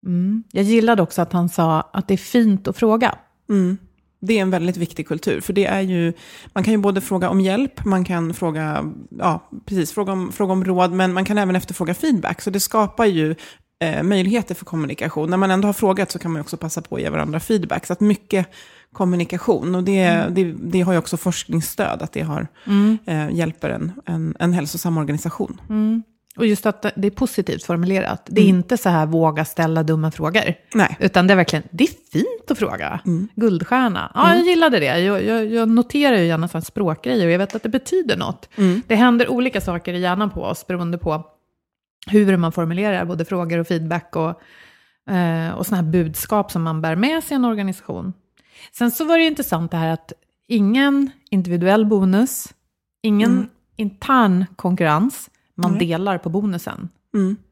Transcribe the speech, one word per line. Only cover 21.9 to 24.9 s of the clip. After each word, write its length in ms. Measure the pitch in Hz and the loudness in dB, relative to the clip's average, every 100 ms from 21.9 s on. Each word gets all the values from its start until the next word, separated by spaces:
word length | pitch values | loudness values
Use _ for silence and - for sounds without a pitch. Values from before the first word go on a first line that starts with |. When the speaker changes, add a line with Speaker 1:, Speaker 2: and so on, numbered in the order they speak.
| - | -4
Speaker 2:
att 100 | 160 | -6
det 80 | - | -6
har, 260 | 156 147 - _ - | -6 -6 -8 _ 0
Speaker 1:
Mm. 300 | 202 208 220 - | 2 4 2 -2
Speaker 2:
eh, 240 | 160 151 | -4 -2
hjälper 380 | 170 165 160 147 | -2 -2 -4 -6
en, 220 | 123 156 185 - | -4 -6 -8 -8
en, 300 | 165 160 156 | -4 -4 -2
en 140 | 170 | 0
hälsosam 440 | 175 147 175 175 | 2 0 -4 -2